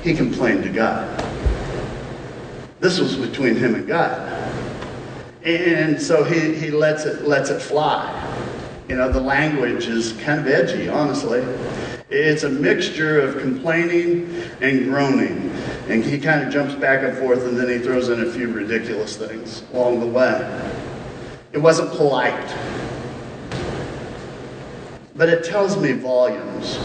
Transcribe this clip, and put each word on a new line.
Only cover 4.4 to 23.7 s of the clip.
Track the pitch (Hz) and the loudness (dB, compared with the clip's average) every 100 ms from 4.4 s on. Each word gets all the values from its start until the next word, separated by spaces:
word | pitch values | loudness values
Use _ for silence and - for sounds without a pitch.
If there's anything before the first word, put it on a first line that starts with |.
| 107 - - - - - - - - - 165 | -6 -6 -8 -8 -10 -10 -12 -14 -16 -8 -2
And | 170 180 165 156 143 | 2 2 4 2 2
so | - 160 143 | 4 4 6
he, | 160 156 151 | 2 2 0
he | 160 | 0
lets | 151 156 - 147 | 2 2 2 -2
it, | 151 151 | -2 2
lets | 139 131 | 2 2
it | - | -2
fly. | - 147 147 135 - - - - - - - - - | 0 0 2 0 -2 -6 -6 -6 -6 -8 -10 -14 -6
You | 131 | 0
know, | 127 | 2
the | 127 | 2
language | 131 131 151 147 120 117 - | 2 2 2 2 0 0 0
is | 113 113 - | 0 -2 -4
kind | - 147 | -2 0
of | 127 | 4
edgy, | 151 175 - - | 4 4 0 -2
honestly. | 147 147 135 - - - - - - - - - | 0 0 0 0 0 0 -4 -6 -6 -8 -10 -4
It's | 139 156 151 | 2 4 2
a | 143 | 0
mixture | 151 180 175 - 147 156 151 | 2 2 2 0 0 2 4
of | 135 139 | 2 0
complaining | 135 127 170 165 170 170 175 175 - - - - | -2 -2 0 2 2 2 2 0 -2 -8 -8 -2
and | 131 131 127 | 2 2 2
groaning. | 139 139 135 - - - - - - - | 2 4 4 2 -2 -4 -4 -6 -8 0
And | 110 | 2
he | 113 139 | 2 0
kind | 147 151 135 | 2 2 2
of | |
jumps | 143 135 - | 0 0 0
back | 135 135 | 2 4
and | 139 131 | 2 0
forth, | 131 123 123 | 2 2 2
and | 120 | 0
then | 123 | 0
he | 120 | 0
throws | 123 127 120 | 2 0 2
in | 113 | 0
a | 110 | 0
few | - 120 | -2 -4
ridiculous | 110 104 113 110 104 107 - | -2 -2 -2 -2 -4 -4 -6
things | 107 110 110 - - | -8 -8 -10 -12 -6
along | 123 123 120 | 0 2 2
the | 117 | 2
way. | 120 127 110 - - - - - - - - - - - | 4 4 2 -2 -6 -6 -8 -10 -10 -12 -12 -14 -16 -6
It | 156 | 4
wasn't | 160 160 - | 6 6 2
polite. | - 147 127 123 - - - - - - - - - - - - - - | 2 4 4 0 -2 -6 -8 -8 -6 -6 -8 -8 -10 -12 -12 -10 -6 -6